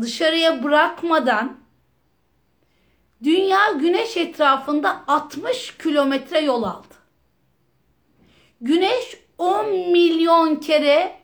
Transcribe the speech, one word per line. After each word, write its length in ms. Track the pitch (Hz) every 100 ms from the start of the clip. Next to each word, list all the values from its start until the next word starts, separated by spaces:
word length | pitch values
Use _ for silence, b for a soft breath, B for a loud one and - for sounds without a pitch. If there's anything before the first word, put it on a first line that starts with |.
dışarıya 640 | 226 - 320 330 330 269
bırakmadan 920 | 277 294 330 339 339 320 254 214 247 - _ _ _ _ _ _ _ _ _ _ _ _ _ _ _ _
dünya 480 | 240 339 392 381 427
güneş 440 | 311 320 370 453 359
etrafında 840 | 339 - 294 269 - 294 285 - -
altmış 680 | 294 302 285 440 508 - -
kilometre 640 | 320 294 277 269 269 320
yol 220 | 302 240
aldı. 320 | 202 - - - _ _ _ _ _ _ _ _ _ _ _ b b b b b
Güneş 560 | 240 330 381 494 - - _ -
on 320 | 349 403 427
milyon 880 | 381 359 349 349 330 330 330 320 302
kere 600 | - 302 285 294 370 -